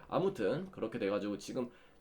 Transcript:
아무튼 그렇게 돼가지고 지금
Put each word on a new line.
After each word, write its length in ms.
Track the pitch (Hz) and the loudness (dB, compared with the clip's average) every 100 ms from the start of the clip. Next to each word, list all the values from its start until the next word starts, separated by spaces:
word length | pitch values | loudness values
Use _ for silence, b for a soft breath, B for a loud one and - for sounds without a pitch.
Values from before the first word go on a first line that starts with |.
| - | 0
아무튼 640 | 139 190 196 185 143 190 | 2 2 2 2 2 -2
그렇게 260 | - 110 117 | -4 -4 0
돼가지고 400 | 98 101 104 101 | 2 2 0 -4
지금 320 | - 127 120 B B B | -4 -4 -4 B B B